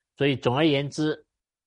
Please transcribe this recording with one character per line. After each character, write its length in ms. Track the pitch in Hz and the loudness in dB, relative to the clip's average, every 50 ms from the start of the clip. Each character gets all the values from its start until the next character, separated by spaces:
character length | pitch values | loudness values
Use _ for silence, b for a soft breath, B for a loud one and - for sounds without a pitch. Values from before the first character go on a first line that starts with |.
| _ _ _ - | _ _ _ -2
所 100 | 139 143 | -2 0
以 100 | 139 127 | 0 0
总 180 | - 123 120 | 0 0 2
而 100 | 135 160 | 2 2
言 240 | 160 143 139 143 143 | 2 2 0 -2 -4
之， 360 | - - 151 151 151 - _ _ _ _ _ _ _ _ _ | -4 -4 -4 -4 -4 -6 _ _ _ _ _ _ _ _ _